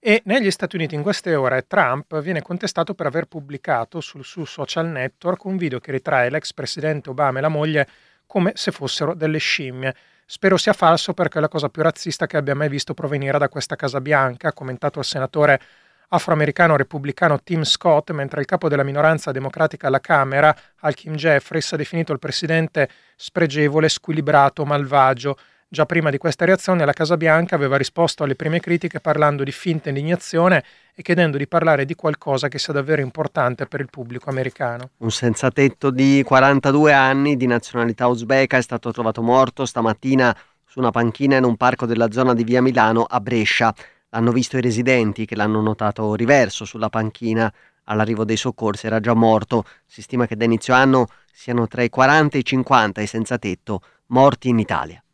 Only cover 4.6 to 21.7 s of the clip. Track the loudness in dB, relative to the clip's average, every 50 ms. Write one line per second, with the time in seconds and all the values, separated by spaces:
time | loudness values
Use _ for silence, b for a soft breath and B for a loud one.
4.6 | -10 -8 -4 -4 -4 -4 -4 -6 -8 -8 _ _ -6 -6 -6 -4 -6 -8 -6 -4
5.6 | -4 -4 -6 -6 _ -6 -8 -6 -4 0 0 2 2 2 0 -4 -8 -8 -12 -10
6.6 | -10 -10 -8 -6 -4 -4 -4 -4 -6 -10 -4 -2 -2 -2 0 0 -2 -2 -2 -2
7.6 | -2 -2 0 -2 -2 b b b b b b b b _ -2 0 0 0 -2 -2
8.6 | -6 -6 -6 -6 -8 -8 -6 -4 -4 -4 -4 -4 -4 -2 -2 -2 -2 -2 -4 -4
9.6 | -4 -8 -10 -6 -6 -6 -6 b b b b b b b -16 -2 0 2 2 2
10.6 | 2 2 0 4 4 4 4 4 0 -4 -4 -2 -2 -2 0 -2 -2 -2 -2 -4
11.6 | -4 -4 _ 0 -2 -2 -2 -2 -8 -10 -6 -6 -6 -4 -2 -4 -2 -2 -2 -2
12.6 | -2 -4 -4 -6 -8 -8 -10 -8 -6 -6 -4 -4 -4 -2 0 0 0 0 _ -6
13.6 | -8 -8 -8 -6 -6 -4 -4 -4 -2 0 2 2 2 2 -2 -4 -4 -6 -4 -4
14.6 | -10 -10 -10 -4 -4 -4 -4 -4 -8 -6 -4 -6 -6 -4 0 2 4 4 4 2
15.6 | b b b b b b b b b b -2 -2 0 0 0 2 2 0 2 2
16.6 | 4 4 4 2 0 -2 -4 -8 -8 -8 -4 0 2 2 2 0 _ -4 -4 -2
17.6 | 0 -2 -2 0 2 2 2 2 2 -2 -6 -6 -6 -6 -6 -6 -6 -4 -4 -2
18.6 | -2 0 0 0 -2 -2 -2 2 2 2 2 2 -2 -6 -8 -6 -6 -8 -4 -2
19.6 | -2 -2 -2 -2 -4 0 0 0 _ 2 2 2 2 2 2 4 4 4 4 b
20.6 | b b b b -6 -6 -6 -6 -8 -10 -8 -2 0 2 2 2 0 -2 -6 -4
21.6 | -4 -4